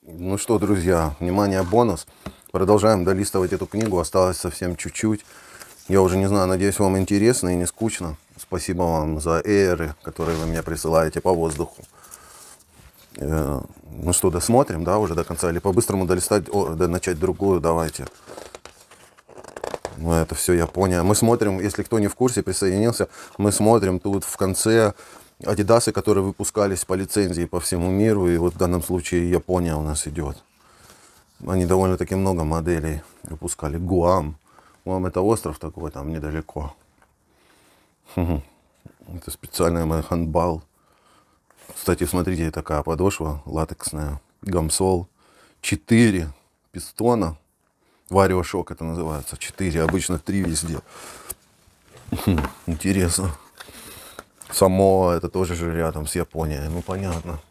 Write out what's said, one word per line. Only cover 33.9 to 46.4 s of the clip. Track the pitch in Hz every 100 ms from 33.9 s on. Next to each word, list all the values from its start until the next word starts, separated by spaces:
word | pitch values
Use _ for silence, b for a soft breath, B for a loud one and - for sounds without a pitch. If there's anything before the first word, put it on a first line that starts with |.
| 92 87 92 76 78 b b b b -
Гуам — | 92 92
это | 90
остров | 95 113 85 71
такой, | 80 - 80
там | 71 71
недалеко. | 80 76 78 - - 76 - _ _ _ _ _ b b b b b b b _ -
Хм. | 85 76 71 b b _ - _ -
Это | 87 85
специальный | 78 - - 85 85
мой | 82 80
хандбал. | 78 85 82 80 87 80 - b b b b b b b _ _ - -
Кстати, | - 87 87
смотрите, | 90 87 90 80
такая | 78 78 76
подошва | 73 80 95 - 78 73 -
латексная. | 78 80 - - 76 76 73 _ _
Гамсол. | - 90 80 - 95 92 87 b b b b b
Четыре | - - - 113 117 95 80 69